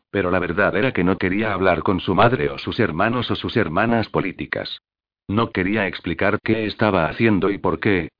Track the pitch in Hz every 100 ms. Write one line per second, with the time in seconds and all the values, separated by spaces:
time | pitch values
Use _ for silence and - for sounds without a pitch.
0 | _ 101 90 92 87 85 92 90 127 -
1 | 87 95 92 101 110 95 92 85 107 90
2 | - 90 120 127 71 69 - 90 101 80
3 | 110 123 - 98 92 117 85 85 113 117
4 | 104 78 95 - 71 - - - _ _
5 | _ _ - 101 117 - 92 107 95 -
6 | 87 82 98 104 - 110 107 - 107 95
7 | 80 - 117 98 95 98 92 80 113 92
8 | 78